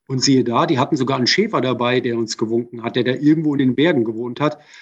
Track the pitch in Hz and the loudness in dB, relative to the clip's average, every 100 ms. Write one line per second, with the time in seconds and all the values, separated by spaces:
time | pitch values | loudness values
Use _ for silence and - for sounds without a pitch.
0 | - 131 131 131 120 117 165 135 123 143 | -8 -2 2 4 2 0 0 0 0 0
1 | 127 135 123 - 220 151 127 120 120 127 | 0 0 0 0 0 0 -2 0 0 0
2 | 127 117 110 - 110 117 120 117 113 123 | 0 -4 -4 -4 -2 -2 -4 -8 -6 -2
3 | 120 127 143 160 151 139 131 123 160 147 | -2 0 2 2 2 2 0 2 2 2
4 | 113 110 120 120 147 - - - | -2 -4 -8 -2 -4 -4 -18 -20